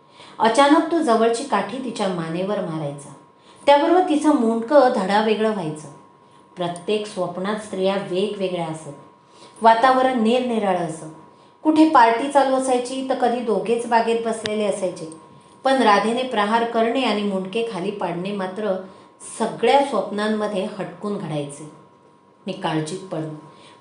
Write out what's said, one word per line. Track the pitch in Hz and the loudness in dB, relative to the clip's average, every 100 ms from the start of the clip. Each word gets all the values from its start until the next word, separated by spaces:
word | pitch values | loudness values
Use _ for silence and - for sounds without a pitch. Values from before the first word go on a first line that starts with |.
| _ - - - | _ -20 -12 0
अचानक | 226 254 285 320 320 | 2 4 6 4 2
तो | 330 | 0
जवळची | 233 214 233 233 | 2 2 2 0
काठी | - 202 196 262 | -2 -4 -4 -8
तिच्या | 254 - 190 | -8 -4 -4
मानेवर | 170 160 170 190 196 | -4 -6 -4 -4 -4
मारायचा. | 175 156 143 143 - - - _ - - 285 | -6 -6 -8 -10 -16 -20 -20 _ -20 -2 6
त्याबरोबर | 285 339 359 | 6 6 4
तिचं | 359 302 302 | 4 2 2
मुंडकं | 262 226 226 226 294 254 240 | 2 2 0 4 6 6 2
धडावेगळं | 185 208 220 208 220 | 0 2 2 2 0
व्हायचं. | 196 156 151 - - - _ _ - _ - | -2 -6 -8 -14 -20 -20 _ _ -20 _ -8
प्रत्येक | 175 175 - 214 208 | -6 -6 -4 -4 -4
स्वप्नात | 190 175 185 196 202 | -6 -6 -4 -6 -6
स्त्रिया | - 190 190 | -6 -2 0
वेगवेगळ्या | 196 156 180 202 202 185 175 160 | 0 -2 -2 -2 -4 -4 -4 -6
असत. | 156 143 - - _ _ - - - | -8 -12 -18 -20 _ _ -20 -20 2
वातावरण | 226 226 262 254 254 247 | 4 6 6 4 2 2
निरनिराळं | 220 254 247 220 196 180 | 2 2 0 -2 0 0
असं. | 160 - - - - - - _ | -2 -8 -14 -18 -20 -20 -20 _
कुठे | 311 302 311 | 2 6 6
पार्टी | 254 233 233 277 | 8 6 4 2
चालू | 285 262 262 | 2 2 2
असायची | 262 247 - - - | 0 -2 -2 -6 -4
तर | |
कधी | - 240 247 | 0 0 0
दोघेच | 226 190 214 233 233 | -2 -2 0 -2 0
बागेत | 233 226 226 | 0 2 -2
बसलेले | 226 220 214 214 | -2 -6 -6 -4
असायचे. | 208 185 185 170 160 - - - - - | -2 -2 -4 -6 -14 -16 -20 -20 -20 -4
पण | 262 262 | 0 4
राधेने | 220 196 220 247 | 4 4 2 -2
प्रहार | 254 214 202 226 | -2 -2 0 0
करणे | 233 226 233 269 | 0 0 0 0
आणि | 233 208 | 0 0
मुंडके | 202 190 190 226 226 | -2 -4 -4 -6 -4
खाली | 180 202 | -6 -6
पाडणे | 214 180 170 196 | -6 -6 -6 -6
मात्र | 202 185 214 208 190 - - - - - - | -6 -8 -6 -4 -4 -8 -20 -20 -20 -14 -6
सगळ्या | 214 156 233 277 | -6 -2 2 2
स्वप्नांमध्ये | 277 208 - 208 214 214 208 190 208 - | 2 -2 -4 -4 -2 -2 -2 -4 -6 -8
हटकून | 175 - 208 196 | -12 -10 -8 -8
घडायचे. | 156 147 143 - 151 - - _ _ _ _ _ 196 | -6 -6 -8 -12 -18 -20 -20 _ _ _ _ _ -12
मी | |
काळजीत | 175 165 156 151 - - | -8 -4 -4 -4 -8 -10
पडलो, | 160 151 - - - - - | -8 -8 -12 -18 -20 -20 -2